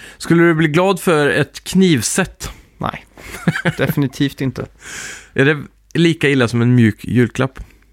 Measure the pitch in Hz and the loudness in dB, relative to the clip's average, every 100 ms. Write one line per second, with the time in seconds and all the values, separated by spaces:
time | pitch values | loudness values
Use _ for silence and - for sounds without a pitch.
0 | - - - 170 170 160 160 151 190 185 | -20 -10 0 2 4 2 0 2 0 0
1 | - 151 143 117 143 - - 180 190 143 | 0 0 2 0 -2 -6 -4 2 4 2
2 | - - 180 - - - - - - - | 0 -4 -4 -8 -16 -16 -20 -10 -10 -10
3 | - - - - - - 175 - 135 - | -16 -20 -18 -8 -6 -4 -4 -2 -2 -2
4 | 139 - 139 - 135 - - _ - - | -2 -2 -4 -4 -8 -8 -12 _ -18 -16
5 | - - - - 139 151 131 _ _ 156 | -16 -18 -6 0 0 0 -6 _ _ 0
6 | 170 160 143 139 117 120 117 123 110 - | 2 2 0 2 2 2 4 4 4 2
7 | - 113 117 - 135 - - _ _ | -2 0 0 0 -4 -6 -20 _ _